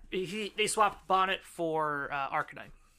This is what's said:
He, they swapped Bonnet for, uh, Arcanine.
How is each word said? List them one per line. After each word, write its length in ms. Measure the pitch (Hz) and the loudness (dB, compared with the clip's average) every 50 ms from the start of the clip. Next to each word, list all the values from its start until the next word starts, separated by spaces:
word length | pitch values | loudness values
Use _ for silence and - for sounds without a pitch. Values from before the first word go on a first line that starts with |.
| - - | -10 -6
He, 420 | - 185 185 156 185 214 214 196 - | -4 -4 -4 -4 -4 -6 -6 -4 0
they 100 | 202 214 202 | 0 0 2
swapped 380 | - 220 214 202 - - - - | 4 4 4 4 2 -2 -2 2
Bonnet 320 | 190 190 190 185 190 - - | 4 4 4 4 2 -2 -4
for, 640 | - - - 170 165 156 156 156 151 147 143 139 - 143 | -10 -6 -4 -2 0 2 2 2 0 0 -2 -4 -4 -4
uh, 180 | 143 135 - | -4 -2 -2
Arcanine. 400 | - 156 143 - - - 107 95 - - - _ _ | 0 -2 -2 -2 -6 -12 -14 -14 -16 -20 -20 _ _